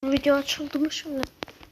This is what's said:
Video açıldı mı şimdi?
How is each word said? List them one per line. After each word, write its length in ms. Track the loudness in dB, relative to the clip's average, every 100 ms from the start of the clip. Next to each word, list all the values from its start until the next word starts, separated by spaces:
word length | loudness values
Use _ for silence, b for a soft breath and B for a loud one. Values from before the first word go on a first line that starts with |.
Video 300 | 4 2 6 4
açıldı 440 | 2 -4 -4 -2
mı 100 | -2
şimdi? 320 | -2 -6 -6 -6 -8 -14 -14 -12